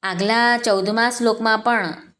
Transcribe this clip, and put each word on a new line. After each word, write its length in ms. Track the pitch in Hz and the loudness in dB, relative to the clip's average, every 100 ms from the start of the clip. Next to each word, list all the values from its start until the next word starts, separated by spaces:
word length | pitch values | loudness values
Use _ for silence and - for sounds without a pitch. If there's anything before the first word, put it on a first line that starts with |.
આગલા 540 | 190 180 202 226 240 240 | -6 -4 0 2 2 2
ચૌદમા 520 | 233 196 190 220 233 | 0 0 0 0 0
શ્લોકમાં 500 | 240 233 220 220 220 | 0 -2 0 0 0
પણ 340 | 220 233 180 - - _ | 2 0 -2 -8 -16 _